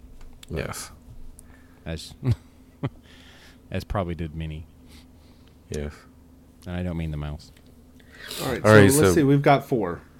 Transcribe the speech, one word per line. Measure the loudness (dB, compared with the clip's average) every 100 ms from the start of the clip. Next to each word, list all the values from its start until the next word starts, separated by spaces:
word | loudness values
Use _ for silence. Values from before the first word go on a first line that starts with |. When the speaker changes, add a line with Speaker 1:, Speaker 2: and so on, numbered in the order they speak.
| -20 -20 -20 -20 -12
Speaker 1:
Yes. | -8 -8 -10 -16 -20 -20 -18 -18 -20 -20 -20 -20 -18 -12
Speaker 2:
As, | -12 -12 -8
<laughs> | -4 -4 -8 -20 -20 -10 -10 -10 -20 -20 -20 -20 -20 -20 -12
as | -10
probably | -6 -6 -4 -6
did | -8 -8
many. | -10 -10 -14 -20 -20 -20 -20 -20 -20 -20 -20 -20 -12
Speaker 1:
Yes. | -10 -10 -12 -20 -20 -20 -20 _ -18 -10
Speaker 2:
And | -8
I |
don't | -6 -6
mean | -6
the | -6
mouse. | -8 -10 -16 -20 -20 -20 -20 -20 -20 -20 -14 -10
Speaker 3:
All | -8
right, | 0
Speaker 1:
All | 6
Speaker 3:
so | 8
Speaker 1:
right, | 8
Speaker 3:
let's | 6
Speaker 1:
so | 4
Speaker 3:
see. | 4
We've | 4 4
got | 4 2
four. | 2 -4 -4 -8 -14 -20